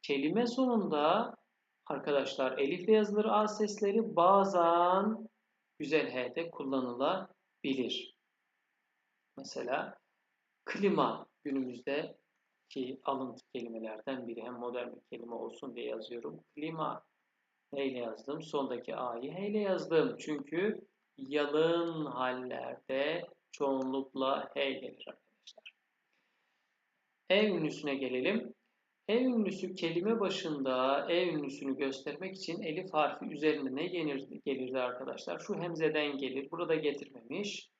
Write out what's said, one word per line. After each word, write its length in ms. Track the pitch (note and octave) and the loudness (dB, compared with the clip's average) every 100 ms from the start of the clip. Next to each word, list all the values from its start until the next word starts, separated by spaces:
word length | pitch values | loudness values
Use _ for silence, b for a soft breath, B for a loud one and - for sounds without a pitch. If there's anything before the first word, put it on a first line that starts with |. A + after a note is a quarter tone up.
Kelime 460 | - C#3 D#3 G3+ A#3+ | 0 0 2 2 2
sonunda 880 | C4 B3+ A3+ F3 D3+ D3+ G3+ A#3+ - _ _ _ _ | 2 2 2 2 4 4 4 0 -8 _ _ _ _
arkadaşlar 720 | - C#3 D3+ C#3+ C3 - C3 C3 | -6 -4 2 2 2 0 0 2
elifle 360 | C#3+ F3+ A3 | 0 0 6
yazılır 320 | G#3+ G3+ G#3 | 6 6 2
A 220 | G#3+ G#3 G#3+ | 4 4 2
sesleri 680 | - G#3 - G3+ A3 A3 | 0 -2 0 2 2 2
bazen 1120 | E3+ F3 G3 F#3+ F3+ E3+ E3+ F3 F#3 G#3+ A3 - _ _ _ _ _ | 6 8 8 6 6 6 6 6 6 4 0 -6 _ _ _ _ _
güzel 300 | C#3 D3+ C#3 | 2 2 2
H'de 380 | B2+ B2 E3 E3 | -2 -2 -4 -6
kullanılabilir. 1700 | - C3+ C3+ B2+ A#2+ C#3+ F#3+ F#3+ _ _ _ C#3 C3+ A#2+ - - _ _ _ _ _ _ _ _ _ _ _ _ - | -6 -2 0 0 0 0 0 -4 _ _ _ -2 -2 -2 -4 -8 _ _ _ _ _ _ _ _ _ _ _ _ -16
Mesela 600 | C3+ C3+ A#2+ C#3 - - _ _ _ _ _ _ | -12 -8 -4 -4 -4 -12 _ _ _ _ _ _
klima 600 | - G#3 G3 D#3 B2 A2 - _ | -10 2 2 4 2 0 -10 _
günümüzdeki 1600 | D3 C3+ B2+ A#2+ - C#3+ D#3+ - _ _ _ _ _ - B2 C3+ | -4 -2 -2 -6 -4 -2 -4 -12 _ _ _ _ _ -6 -6 -4
alıntı 380 | - C3+ B2+ A#2 _ | -4 -4 -6 -10 _
kelimelerden 760 | B2+ A#2 A2+ A2 G#2+ - C3 A#2 | -10 -8 -8 -10 -10 -8 -8 -8
biri. 160 | A#2 | -10
Hem 100 | A#2 | -10
modern 420 | A#2+ A#2+ B2 B2 | -8 -6 -6 -8
bir 60 | - _ | -12 _
kelime 240 | A#2 A#2 | -14 -10
olsun 400 | A#2 A#2 - C3+ | -8 -10 -10 -12
diye 100 | A#2 | -8
yazıyorum. 580 | A#2+ A#2+ - A#2+ C#3+ D#3+ _ | -6 -6 -8 -10 -10 -12 _
Klima. 500 | D3 D#3 D#3+ C#3 A#2 _ _ _ _ _ _ _ | -10 -8 -4 -4 -6 _ _ _ _ _ _ _
Neyle 260 | C#3 C3+ B2 | -4 -2 -2
yazdım? 420 | A#2 G#2+ - D#3 | -6 -8 -8 -8
Sondaki 540 | D#3+ D3 B2+ A#2+ - | -4 -2 -2 -4 -6
A'yı 380 | A2 B2 A#2 C3+ | -4 -4 -4 -6
H 140 | F3 G#3 | -6 -2
ile 120 | G#3+ | 0
yazdım. 580 | G3 F3 D3+ D#3+ C3+ - | 2 0 4 4 4 0
Çünkü 680 | - D3 - E3 G#3 - - _ _ - | -4 -4 -2 0 0 0 -10 _ _ -16
yalın 880 | C3 D3 C#3+ D3+ E3 E3+ E3+ D#3+ | -2 0 2 4 4 4 0 -2
hallerde 1200 | C#3+ B2 B2+ B2+ B2+ B2+ B2+ B2+ - C3 C#3+ E3+ E3+ - _ | -4 -2 -2 -2 -6 -6 -8 -10 -4 0 0 -2 -6 -16 _
çoğunlukla 960 | - C#3+ C3+ C3 C3+ C3 C3+ C3 C#3 - | -2 0 2 0 -2 -4 0 2 0 -2
H 180 | C#3+ C#3 | -2 -2
gelir 340 | - B2+ - - | -2 -8 -12 -16
arkadaşlar. 680 | - _ _ - - - _ _ _ _ _ _ _ _ _ _ _ _ _ _ _ _ | -18 _ _ -20 -20 -20 _ _ _ _ _ _ _ _ _ _ _ _ _ _ _ _
E 180 | F#3+ G#3+ | 4 6
ünlüsüne 480 | F3 D3+ - D3 | 2 0 -2 -4
gelelim. 580 | C#3 C3 B2+ D3+ A3+ - - _ _ _ _ - | -2 -2 0 2 0 -4 -16 _ _ _ _ 0
E 160 | A3+ | 2
ünlüsü 520 | C4 A#3 G3 - F3+ | 4 2 2 0 -6
kelime 440 | - E3 E3+ G3+ A3+ | -2 0 2 2 2
başında 840 | F#3+ - E3 D3 C3 B2+ C3 C#3+ - | 2 0 -2 -2 0 2 4 2 2
E 160 | E3+ F3 | 2 2
ünlüsünü 500 | D#3 C#3 - C#3 C3 | 0 -4 -4 -4 0
göstermek 580 | C3+ - D3+ - F#3+ | -2 -2 -6 -6 -8
için 260 | F#3+ - D#3 | -8 -6 -4
elif 320 | E3 E3+ F3+ | -4 -4 -2
harfi 320 | D#3 C#3 - | 2 2 0
üzerine 500 | - D3 D3+ D3 C3+ | -8 2 2 2 -2
ne 120 | C3+ F3 | -4 -2
gelir, 400 | F3 D3+ C#3 C3+ - | -2 -2 -4 -8 -8
gelirdi 340 | - B2+ B2+ C3 | -4 -4 -2 -2
arkadaşlar? 600 | B2 - C3 B2 - F3 | -2 -4 -8 -8 -8 -8
Şu 160 | - | -4
hemzeden 640 | E3+ E3+ D#3+ D#3 D#3 D3 C#3 | -4 -4 0 2 2 0 -2
gelir. 340 | C3 C3+ C#3 | -4 -4 -6
Burada 240 | E3+ E3+ | -6 0
getirmemiş. 920 | D#3 D3+ C#3 - A#2+ A2+ E3 G3+ - - | 2 2 -2 -10 -16 -8 -6 -6 -8 -14